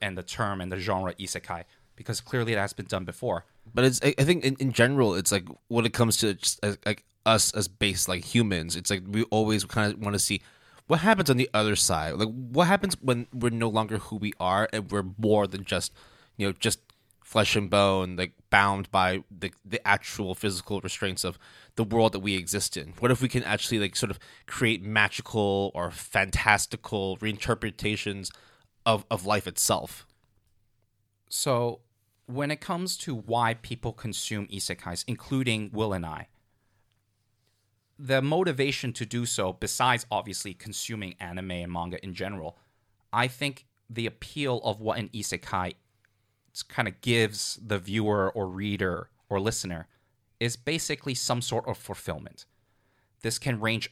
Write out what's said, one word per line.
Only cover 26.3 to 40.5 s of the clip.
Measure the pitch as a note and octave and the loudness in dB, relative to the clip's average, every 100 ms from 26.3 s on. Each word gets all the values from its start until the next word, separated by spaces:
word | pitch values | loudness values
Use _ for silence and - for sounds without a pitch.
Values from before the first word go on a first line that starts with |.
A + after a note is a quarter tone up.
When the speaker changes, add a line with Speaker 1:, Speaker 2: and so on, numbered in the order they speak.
| - A2 G#2 - A2+ - G#2+ F#2+ F#2 | 2 4 4 2 -8 -6 -4 -2 -2
Speaker 2:
reinterpretations | G#2+ G#2 - A2+ A2 - G#2+ G#2+ G#2 G2 F#2+ - _ _ _ _ | -4 -4 -2 -2 -2 -4 -4 -2 -4 -6 -10 -14 _ _ _ _
of, | A#2 A2 - | 2 2 0
of | A2 F#2+ | -4 0
life | G#2 F#2 | 0 0
itself? | - - G#2 - - - _ _ _ _ _ _ _ _ _ _ _ _ | -2 0 0 -2 -14 -20 _ _ _ _ _ _ _ _ _ _ _ _
Speaker 1:
So | - C#3+ B2 A#2+ A#2 _ _ _ _ - | -4 0 0 0 -4 _ _ _ _ -10
when | B2+ C#3+ | -6 -4
it | D3+ | -4
comes | - F3 F#3 - | -4 -4 -4 -6
to | - | -6
why | A#2 G#2 A#2 A#2 | -8 -2 2 2
people | A#2 - A2+ A#2 | 0 -6 -6 -6
consume | - A2+ - - G#2+ G2+ | -6 -8 -6 -6 -6 -6
isekais, | G2 - F2+ - F2 - | -8 -6 -8 -8 -8 -6
including | A#2 - C3+ B2 A2 G#2 | -8 -4 -2 0 -2 -2
Will | G#2+ G#2+ | -2 -2
and | F#2+ | -2
I, | E2 D#2 - _ _ _ _ _ _ _ _ _ _ _ _ _ _ _ _ - | -4 -8 -14 _ _ _ _ _ _ _ _ _ _ _ _ _ _ _ _ -14
the | C3 C3+ | 0 2
motivation | C#3 E3 F#3 C3+ C#3 - B2+ | 4 2 2 2 0 0 -6
to | - A2+ | -6 -6
do | A#2+ | -4
so, | A#2 - F#2+ | -2 0 -2
besides | F2+ G#2+ - B2+ A#2+ - | -2 -6 2 2 2 0
obviously | G#2 G#2 F#2 G#2 | -4 -4 -8 -10